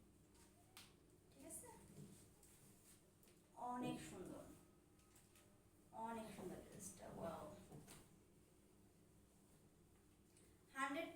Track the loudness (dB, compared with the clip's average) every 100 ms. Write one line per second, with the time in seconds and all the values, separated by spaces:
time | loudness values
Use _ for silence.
0 | -14 -14 -16 -14 -14 -14 -12 -10 -10 -12
1 | -16 -16 -14 -8 -2 -2 -2 -6 -6 -6
2 | -6 -8 -12 -14 -14 -14 -14 -14 -14 -14
3 | -16 -16 -16 -16 -8 4 8 10 10 8
4 | 4 0 0 0 -2 -6 -10 -14 -16 -16
5 | -14 -14 -14 -14 -16 -16 -16 -16 -4 2
6 | 4 6 2 2 2 2 -2 -2 -2 -2
7 | -2 2 4 4 0 -2 -4 -6 -6 -8
8 | -10 -14 -16 -16 -16 -16 -16 -16 -16 -16
9 | -16 -14 -14 -16 -16 -16 -16 -16 -16 -16
10 | -16 -16 -16 -16 -16 -16 0 8 10 10
11 | 6